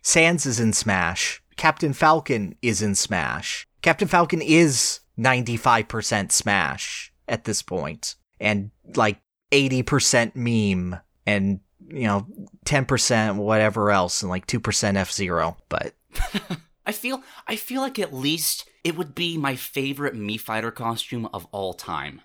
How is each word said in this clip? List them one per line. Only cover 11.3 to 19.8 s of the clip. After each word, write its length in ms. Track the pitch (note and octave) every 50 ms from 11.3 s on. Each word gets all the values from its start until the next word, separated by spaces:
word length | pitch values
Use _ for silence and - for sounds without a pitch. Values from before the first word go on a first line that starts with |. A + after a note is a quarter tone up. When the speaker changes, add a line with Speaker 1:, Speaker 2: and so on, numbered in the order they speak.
| G#2 G2+ G2 G2 G2 F#2+ _ _ _ _ - -
Speaker 1:
you 160 | - C#3 A#2+
know, 200 | G#2+ G2+ G2+ G2+ F3 - - - - - _ _
ten 200 | - D3 C#3 C3
percent 520 | - C3+ A#2+ - - B2+ A2+ A2 A2 G2
whatever 540 | G#2 G2+ G#2 A2 A2 G#2+ G#2+ G2+ A2+ G#2 G#2
else 320 | G2+ G2 F2+ F2 - -
and, 80 | - F#2
like, 160 | F2+ F#2 -
two 140 | - - A#2
percent 360 | - A2+ G2+ - - G#2 G2
F-Zero, 600 | G2 F#2 - - - G2+ F2+ F2 E2 D#2+ E2 F2+ - _ _
but 260 | - - - - _ _ _ _ - - - - -
Speaker 2:
<laughs> 500 | G3+ - - F3 - _ _ _ _ _
I 60 | -
feel, 300 | G#3 - - B3 C4 C4+ - - - - -
I 100 | - A#3+
feel 240 | A3 - - B3 C4
like 180 | C4 C4+ C4 -
at 140 | G3 - D3
least 540 | C3 C3 D3 D#3 E3+ D#3 - - - - _ _ _ _
it 120 | E3 E3+
would 180 | D#3+ F3+ D3 C3+
be 220 | - F3 E3+ E3 D#3+
my 180 | C#3+ C#3 C3+
favorite 580 | A#2+ - - - C#3